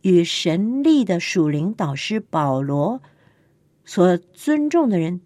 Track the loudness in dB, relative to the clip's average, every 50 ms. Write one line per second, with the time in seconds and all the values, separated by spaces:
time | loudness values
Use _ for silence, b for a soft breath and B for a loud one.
0 | 0 4 4 4 4 2 -2 -4 -2 -2 0 0 -2 -2 -2 0 2 2 2 2
1 | 2 0 -2 -2 -4 -2 0 0 0 0 0 -2 -2 -4 -4 -4 -4 -4 -4 -6
2 | -6 -6 -6 -6 -6 _ -2 -2 0 0 0 -2 -2 -2 -2 0 0 -2 -4 -6
3 | b b b b b b b b b b b b _ _ _ _ _ -4 0 2
4 | 4 4 2 0 -4 _ _ -6 -2 0 0 0 0 0 2 2 2 2 0 0
5 | 0 -2 -4 -8 -12